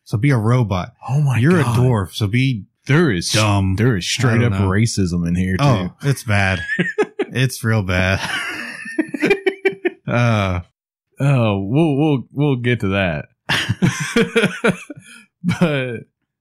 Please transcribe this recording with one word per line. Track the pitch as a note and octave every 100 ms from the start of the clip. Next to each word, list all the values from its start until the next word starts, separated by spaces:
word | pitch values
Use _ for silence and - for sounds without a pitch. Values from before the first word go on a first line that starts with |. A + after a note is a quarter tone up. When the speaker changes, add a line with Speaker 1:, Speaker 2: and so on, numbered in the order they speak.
Speaker 1:
so | - A2
be | C#3
a | B2+
robot. | G#2+ B2 A2 F#2+ F2 - -
Speaker 2:
Oh | C3+
my | D3 A#2
Speaker 1:
You're | C3 F3+
Speaker 2:
God. | B2+ A#2
Speaker 1:
a |
dwarf, | B2 A#2 F2+
so | - G#2+
be | A#2 C3+ A#2 F#2 _ -
Speaker 2:
There | C#3+ E3+
is | F#2 F2
Speaker 1:
dumb. | G#2+ G#2+ G2+ F#2+ F#2+
Speaker 2:
there | A#2 G#2+
is | E2+
straight | - C3
Speaker 1:
I | A2+
don't | A#2+
Speaker 2:
up | G2
Speaker 1:
know. | G2
Speaker 2:
racism | F#2+ A2+ - F#2 F2 E2+
in |
here, | F2 F#2 F#2+
too. |
Speaker 1:
Oh, | C#3 A2+ F2+ -
it's | C#3 C3+
bad. | - G2+ F#2+ F#2 - -
Speaker 2:
<laughs> | - - - - -
Speaker 1:
It's | A#2+ C3 -
real | A2+ A2
bad. | F#2 F#2 F#2 F#2+
<laughs> | - - - - - - - - D#4 - - G4 - F#4+ G4 F#4+ F4+ - -
Uh, | A#2+ A#2+ G#2+ G2 F2+ F2+ _ _ _ _ _
Speaker 2:
Oh, | C#3 C3+ A2+ G2
we'll, | G2 C3 E3 C#3
we'll, | D#3 C#3+ -
we'll | B2 D3 C3
get | A#2+ A#2+
to | G2
that. | G2 F#2 D2+ - _ -
<laughs> | - - - F3 - C#3+ - A3+ A#3 G#3 - A3+ F3+ - - - - - _
But | F3 A#2+ E3+ C#3+ B2+ A2 - _ _ _